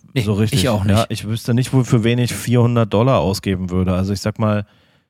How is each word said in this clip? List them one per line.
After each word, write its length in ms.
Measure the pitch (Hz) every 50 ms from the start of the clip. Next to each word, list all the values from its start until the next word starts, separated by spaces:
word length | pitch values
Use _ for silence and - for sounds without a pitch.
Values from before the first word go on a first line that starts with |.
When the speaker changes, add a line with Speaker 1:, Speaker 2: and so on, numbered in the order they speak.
| - - -
Speaker 1:
Nee, 80 | 139
Speaker 2:
so 120 | 101 101 104
richtig. 260 | 98 110 107 - 101
Speaker 1:
ich 100 | 95 127
auch 140 | 117 104 95
nicht. 120 | 107 98
Speaker 2:
Ja, 100 | 110 113 -
ich 160 | 117 117 -
wüsste 300 | 104 113 113 - - 117
nicht, 180 | 120 131 - -
wo, 100 | 131 123
für 200 | - 131 120 104
wen 160 | 117 120 123
ich 120 | 123 117
vierhundert 640 | - 101 - - 120 123 117 117 120 117 113 101 101
Dollar 280 | 101 117 135 131 101
ausgeben 500 | 73 90 95 - - 98 95 90 92 90
würde. 240 | 90 92 90 90 92
Also 180 | 90 95 98 101
ich 80 | 95
sag 160 | - 107 104 -
mal, 300 | 113 107 104 104 101 - _ _ _ _ _ _ _